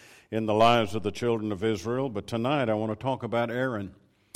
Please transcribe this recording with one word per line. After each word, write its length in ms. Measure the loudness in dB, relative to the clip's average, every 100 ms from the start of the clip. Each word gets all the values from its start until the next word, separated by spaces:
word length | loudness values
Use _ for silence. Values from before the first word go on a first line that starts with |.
| -20 -20 _
in 140 | -2 2
the 80 |
lives 420 | 6 8 6 4 -2
of 80 |
the 80 | -4
children 400 | -2 -2 -2 -2
of 120 | -2
Israel. 460 | -2 -2 -4 -4 -4
But 180 | -6 -6
tonight 420 | -4 0 0 0
I 60 | 0
want 160 | -2
to 120 | -4
talk 200 | -4 -4
about 260 | -2 -2 -2
Aaron. 460 | -2 -2 -4 -8 -14 _ _ _